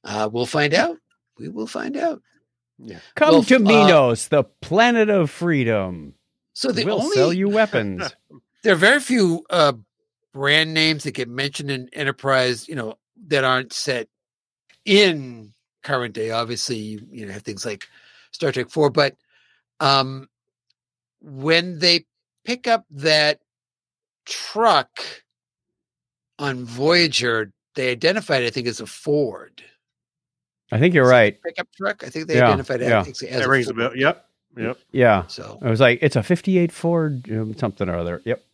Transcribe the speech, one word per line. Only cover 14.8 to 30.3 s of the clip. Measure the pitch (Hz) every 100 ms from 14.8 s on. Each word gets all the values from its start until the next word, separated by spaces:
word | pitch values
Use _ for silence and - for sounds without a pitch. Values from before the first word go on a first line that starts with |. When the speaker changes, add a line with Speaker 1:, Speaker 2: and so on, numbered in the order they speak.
| -
Speaker 1:
in | 202 196 156 131 117 107 _ _ _
current | - 135 120
day. | 110 110
Obviously, | 113 117 117 - 117
you, | 107 107 -
you | 120 104
know, |
have | 98
things | 107 98 120
like | 101 - _ _ _ _
Star | - 156
Trek | 131 120
four, | 160 147
but, | 120 139 _ _ _ _ _ _ _
um, | 147 139 135 135 135 _ _ _ _ _ _ _ _ _
when | 156 135 143 165 180 165
they | 175 170 - _ _ _ -
pick | 247 247
up | 226 _
that | 143 156 151 151 151 _ _ _ _ _ _ _ _ -
truck | - - 208 226 156 - - - - _ _ _ _ _ _ _ _ _ _ _ -
on | 143 127 120
Voyager, | 120 147 175 165 131 123 113 104 _ _ -
they | 131
identified, | 120 156 208 196 139
I | 120
think, | 131 120
as | 117
a | 107
Ford. | - 156 147 131 92 - - - _ _ _ _ _ _